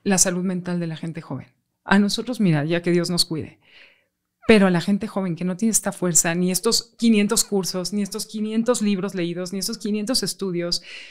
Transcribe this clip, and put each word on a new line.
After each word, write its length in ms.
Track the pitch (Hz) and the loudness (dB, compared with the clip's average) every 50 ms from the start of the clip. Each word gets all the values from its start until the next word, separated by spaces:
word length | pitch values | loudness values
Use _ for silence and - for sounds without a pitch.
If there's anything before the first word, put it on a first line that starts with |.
la 160 | - 202 196 180 | -2 0 2 2
salud 260 | - 196 180 180 180 | 2 2 0 0 -2
mental 340 | 190 185 180 180 180 175 175 | -2 -2 -4 -4 -4 -4 -4
de 60 | 170 | -4
la 100 | 165 160 | -4 -6
gente 240 | 151 - 165 160 165 | -6 -8 -8 -8 -10
joven. 280 | 156 - 143 127 - - _ _ _ _ _ _ _ | -10 -10 -10 -10 -10 -14 _ _ _ _ _ _ _
A 140 | - 190 202 | 2 4 4
nosotros, 420 | 202 202 - - 226 240 254 233 | 4 4 0 -2 -4 -4 -2 2
mira, 240 | 214 180 156 147 143 | 2 4 4 2 2
ya 180 | 160 170 170 | 0 -2 0
que 80 | 170 175 | 0 2
Dios 200 | 170 175 170 175 | 2 2 2 2
nos 140 | 175 170 - | 0 0 0
cuide. 340 | - 160 151 - - - _ _ _ - - - - _ _ _ _ _ _ _ _ _ _ - | 0 -4 -6 -8 -10 -14 _ _ _ -20 -20 -20 -20 _ _ _ _ _ _ _ _ _ _ 2
Pero 200 | - 226 208 196 | 4 6 6 6
a 40 | 185 | 6
la 100 | 180 170 | 4 2
gente 280 | - 202 202 190 220 208 | 2 0 0 0 -2 -4
joven 260 | - 202 190 185 165 | -4 -4 -4 -4 -4
que 100 | - 180 | -4 -4
no 120 | 185 185 | -4 -2
tiene 160 | 175 226 226 | -2 0 0
esta 180 | 202 - - 202 | 0 0 -2 -4
fuerza, 440 | 180 - 180 180 160 156 - 180 170 | -4 -2 -2 0 2 2 2 2 2
ni 180 | 175 180 180 | 2 2 0
estos 420 | 185 175 - 226 220 - - - _ - | 0 0 0 0 0 0 -2 -6 _ 2
quinientos 440 | 233 233 226 208 208 208 233 214 | 4 4 6 6 4 2 2 0
cursos, 500 | - - 208 196 180 170 - 185 180 180 | 0 0 0 -2 0 -2 -4 -4 -4 -4
ni 100 | 202 208 | -4 -4
estos 240 | 202 190 - 214 208 | -4 -4 -6 -8 -10
quinientos 540 | - - 220 214 214 220 226 226 247 240 - | -8 -6 -6 -6 -2 -2 0 0 2 0 2
libros 340 | 214 208 202 180 175 202 - | 2 0 0 0 -2 -4 -4
leídos, 380 | 185 170 175 170 175 185 180 | -4 -4 -4 -4 -6 -6 -6
ni 60 | 196 190 | -6 -6
estos 200 | 185 - 226 220 | -6 -6 -6 -6
quinientos 440 | - 208 208 214 208 202 262 - | -4 -4 -2 -2 -2 -2 -2 -2
estudios, 600 | 202 180 - - 196 190 175 175 175 175 175 - - - - - - - | -2 -4 -4 -4 -4 -4 -4 -4 -2 -2 -4 -6 -6 -10 -18 -18 -18 -18